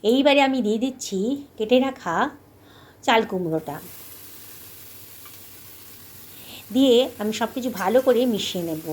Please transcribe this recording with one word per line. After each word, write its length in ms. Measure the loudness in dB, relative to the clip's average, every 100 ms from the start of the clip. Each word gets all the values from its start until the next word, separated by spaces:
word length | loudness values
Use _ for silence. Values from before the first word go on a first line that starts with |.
এইবারে 380 | 2 4 4 4 4
আমি 100 | 2
দিয়ে 180 | 0 0
দিচ্ছি 340 | -2 -6 -8 -4 -2 -4 -8 -10
কেটে 200 | 2 2
রাখা 360 | 2 -4 -4 -2 -2 -6 -20 _ -20 -20 -20 -8 0
চাল 160 | 2 2
কুমড়োটা, 460 | -4 -4 -4 -6 -12 -14 -18 -20 -20 -20 -20 -20 -20 -20 -20 -20 -20 -20 -20 -20 -20 -20 -20 -20 -20 -20 -20 -20 -20 -20 -20 -20 -20 -4
দিয়ে 220 | 2 4 4 2 -4
আমি 100 | -6 -4
সব 100 | -6 -4
কিছু 140 | -8 -4
ভালো 180 | 2 2 4
করে 140 | 2 2
মিশিয়ে 380 | 0 -4 -6 -6
নেব। 160 | -8 -8